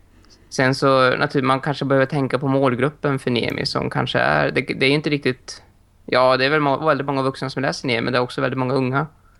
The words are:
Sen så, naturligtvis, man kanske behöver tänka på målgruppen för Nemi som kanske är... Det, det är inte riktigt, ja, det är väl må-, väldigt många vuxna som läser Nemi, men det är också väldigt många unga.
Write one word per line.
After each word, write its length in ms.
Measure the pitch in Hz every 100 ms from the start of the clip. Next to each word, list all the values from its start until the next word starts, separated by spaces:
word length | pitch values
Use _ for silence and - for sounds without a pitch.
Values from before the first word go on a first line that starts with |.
| _ - - - -
Sen 260 | - 131
så, 260 | 131 139 135
naturligtvis, 400 | 127 135 147 147
man 180 | 131 131
kanske 240 | 151 131
behöver 220 | 139 135 131
tänka 320 | 151 131 127
på 100 | 143
målgruppen 720 | 135 135 120 135 - 147 135
för 120 | -
Nemi 360 | 117 - - -
som 240 | - -
kanske 280 | 135 127 127
är... 320 | 127 151 139
Det, 100 | 139
det 260 | 131 - 135
är 40 |
inte 200 | 147 151
riktigt, 520 | 147 131 127 - - - _ _ _ -
ja, 300 | 123 131 127
det 80 |
är 60 | 131
väl 100 | 151
må-, 260 | 147 135 156
väldigt 200 | 135 139
många 160 | 139
vuxna 280 | 131 135 131
som 120 | 135
läser 240 | 135 170 139
Nemi, 140 | 117
men 120 | 127
det 60 | 127
är 40 |
också 180 | 123 -
väldigt 180 | 131 127
många 160 | 127
unga. 320 | 135 127 139 151 - _